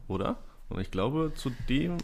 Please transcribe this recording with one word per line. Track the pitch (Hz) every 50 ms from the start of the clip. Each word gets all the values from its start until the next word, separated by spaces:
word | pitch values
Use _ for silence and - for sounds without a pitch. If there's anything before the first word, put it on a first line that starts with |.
| - -
Oder? | 95 95 98 - 247 - - - - - - -
Und | - -
ich | 95 -
glaube, | - - - 123 143 156 160 156 151
zu | - - 135 120 - - -
dem, | 127 139 165 175 175 170